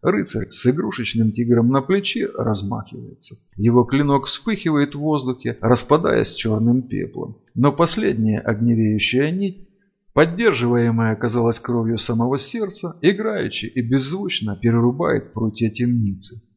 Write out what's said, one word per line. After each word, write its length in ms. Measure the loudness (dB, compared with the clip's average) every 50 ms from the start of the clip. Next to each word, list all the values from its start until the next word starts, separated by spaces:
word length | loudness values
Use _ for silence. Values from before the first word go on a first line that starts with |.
| 0
Рыцарь 480 | 0 -2 0 -2 -4 -6 -6 -6 -4
с 160 | -4 0 2
игрушечным 640 | 2 2 2 -2 -6 -4 -6 -6 -4 -2 0 0 0
тигром 380 | 0 0 2 2 4 4 4 4
на 120 | 2 2
плече 480 | 2 2 0 0 0 -2 -4 -4 -4 -4 -4
размахивается. 1000 | -4 -2 -2 -2 -2 -4 -6 -6 -8 -10 -12 -14 -16 -16 -16 -16 _ -12 -12 -12 -12 _ _ _
Его 280 | 0 0 4 4 4 4
клинок 420 | 4 2 0 2 2 2 0 0
вспыхивает 720 | -2 -8 -6 -4 -4 -4 -2 -2 0 2 2 0 0 -2
в 20 | -6
воздухе, 580 | -2 -2 -2 0 -2 -4 -6 -4 -6 -8 -8 -2
распадаясь 760 | 2 4 4 4 4 2 2 2 4 2 2 2 2 0 -2
чёрным 480 | -4 -2 -2 0 2 2 4 2 2 0
пеплом. 560 | -2 -6 -6 -6 -8 -8 -12 -12 -12 -12 _ _ _ _
Но 180 | 2 2 2 4
последняя 680 | 4 0 0 0 -2 -2 -2 0 0 0 0 0 0
огневеющая 920 | 0 -2 -2 0 2 2 2 2 2 2 2 0 0 0 2 2 2 2
нить, 380 | 0 -2 -4 -4 -6 -8 -18 _ _ _ _ _ _ _ _ _ _
поддерживаемая, 1000 | 2 2 2 2 0 2 2 2 2 2 2 2 4 2 2 2 2 2 0 0
казалось, 460 | 0 -2 -2 0 2 2 2 0 0
кровью 380 | -2 -2 -2 0 0 0 0 0
самого 380 | 0 0 0 0 0 0 2
сердца, 600 | 0 0 0 0 -2 -4 -4 -4 -6 -6 -6 -10 0
играючи 680 | 2 2 2 2 -2 -4 -2 -2 -4 -4 -6 -8 -10
и 140 | -6 -4 -4
беззвучно 760 | -2 2 2 0 0 0 -4 -4 -6 -6 -6 -4 -4 -6 -6
перерубает 760 | -2 0 2 2 4 4 2 2 0 0 0 0 0 -2 -6 -8
прутья 380 | -4 -4 -4 -2 -2 -2 -2
темницы. 720 | -2 -2 -2 0 0 0 0 0 -2 -4 -8 -10 -10 -10 -20 _ _